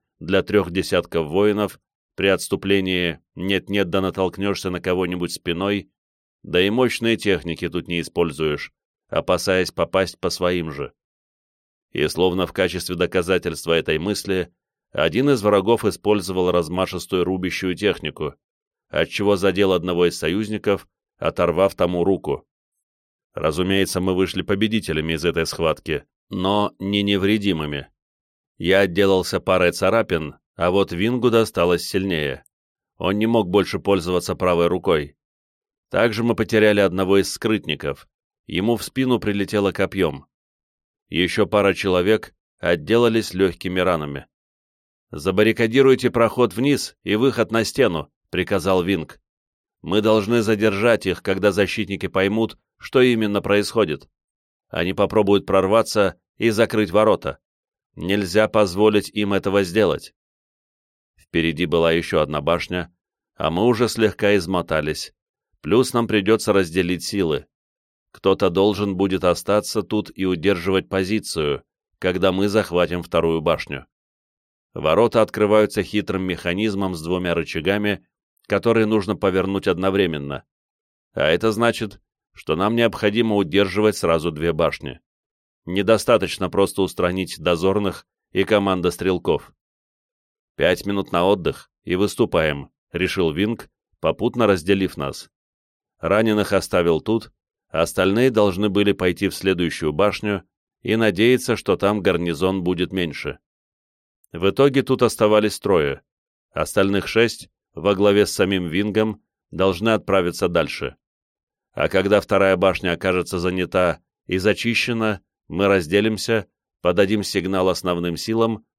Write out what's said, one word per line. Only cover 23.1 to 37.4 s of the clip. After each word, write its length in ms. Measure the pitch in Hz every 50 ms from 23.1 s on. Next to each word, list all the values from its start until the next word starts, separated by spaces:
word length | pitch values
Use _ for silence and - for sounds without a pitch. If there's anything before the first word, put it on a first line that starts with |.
| _ _ _ _ _
Разумеется, 640 | - 78 78 76 87 92 92 98 98 95 - - 92
мы 140 | 92 92 92
вышли 300 | 92 95 87 - 95 87
победителями 720 | 92 101 98 110 107 110 110 - - 80 78 78 80 82
из 120 | 76 80
этой 220 | 85 78 82 80
схватки, 580 | - - - 85 80 76 - - - 78 - - _ _ _ _ _
но 460 | 104 95 92 95 104 104 104 - -
не 240 | - 95 98 101 104
невредимыми. 880 | 101 101 101 95 95 98 110 107 101 101 87 78 76 73 73 71 71 - _ _ _ _ _ _ _ _ _ _ _ _ _ -
Я 220 | - 85 95 98
отделался 580 | 98 95 85 98 98 98 95 92 87 - - 90
парой 320 | - - 92 90 90 87
царапин, 640 | 87 - 95 95 101 113 104 - 87 80 78 71 - _ _ _ _
а 140 | - 85 90
вот 220 | 90 101 98 -
Вингу 400 | 87 85 101 117 123 123 113 123
досталось 520 | 110 113 110 - - 92 87 87 87 85 -
сильнее. 600 | - - 95 95 98 87 78 76 71 65 - - _ _ _ _ _ _ _ _ _ _
Он 200 | - 85 90 101
не 80 | 104 110
мог 240 | 113 117 117 101 87
больше 300 | 92 101 90 - - 87
пользоваться 560 | 73 98 98 92 80 90 90 87 - - 90
правой 320 | - 95 90 87 85 85
рукой. 500 | 85 90 90 - 98 85 78 73 71 - _ _ _ _ _ _ _ _ _ _ _ _ _ _ _
Также 340 | - 95 117 120 104 110 117
мы 120 | 120 110
потеряли 460 | - 110 - 113 107 107 107 104 101
одного 360 | 101 92 85 95 95 92 98
из 160 | 98 95 - -
скрытников. 720 | -